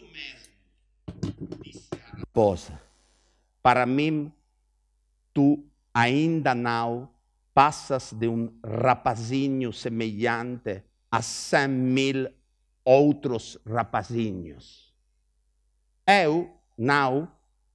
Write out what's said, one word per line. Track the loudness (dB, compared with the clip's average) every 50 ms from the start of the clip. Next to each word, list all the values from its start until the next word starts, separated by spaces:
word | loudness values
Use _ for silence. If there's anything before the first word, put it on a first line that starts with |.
| -20 -20 -18 -18 -16 -16 -18 -20 -20 -20 _ _ _ _ _ _ _ _ _ _ _ -18 -14 -10 -10 -10 -10 -10 -12 -16 -16 -16 -18 -20 -20 -20 -16 -16 -16 -16 -16 -18 -18 -18
Raposa, | -12 -4 0 2 2 2 2 -2 -8 -14 -20 -20 _ _ _ _ _ _ _ _ _ _ _ _ _ _ _ _
para | 2 2 4 4 2
mim, | 0 0 0 0 0 -2 -4 -6 -8 -12 _ _ _ _ _ _ _ _ _ _ _ _ _ _ _ _ _ _ _
tu | 0 2 4 4 4 2 -2 _ _ _ _ _ 0
ainda | 2 2 2 2 2 0 0 0 0 0 0 0
não | 0 -2 -2 -2 -2 -2 -4 -4 -6 -8 -12 _ _ _ _ _ _ _ _ 4
passas | 6 6 6 4 -2 -6 -4 -4 -4 -4 -6
de | -6 -4 -2
um | -2 0 -2 -4 -6 -8 -12 -10
rapazinho | -6 -4 0 2 2 2 2 0 -2 -2 -4 -4 -4 -2 -2 0 0 -2 -2 -4 -4
semelhante | -6 -8 -8 -6 -4 -4 -4 -4 -4 -2 -2 -2 -2 -2 -4 -8 -10 -8 -8 -8 -8 -8 -10 _ _ _ _ -4
a | -2 -2
cem | -2 -4 -8 -10 -4 0 0 2 2 2
mil | 0 0 0 2 2 2 2 0 0 -2 -4 -6 -10 _ _ _ _ _ _ _ _ _ 2
outros | 6 6 6 6 6 4 2 -2 -4 -4 -4 -6 -10 -18 -16 -10
rapazinhos. | -6 -4 -4 -4 -2 -4 -4 -4 -4 -4 -4 -4 -4 -6 -8 -10 -14 -16 -20 -20 -20 -20 -20 _ _ _ _ _ _ _ _ _ _ _ _ _ _ _ _ _ _ _ _ _ _ _ _ 4
Eu | 4 6 6 6 2 2 0 -2 -6 -10 _ _ _ _
não | -4 0 2 2 2 2 2 0 -2 -4 -6 _ _ _ _ _ _ _ _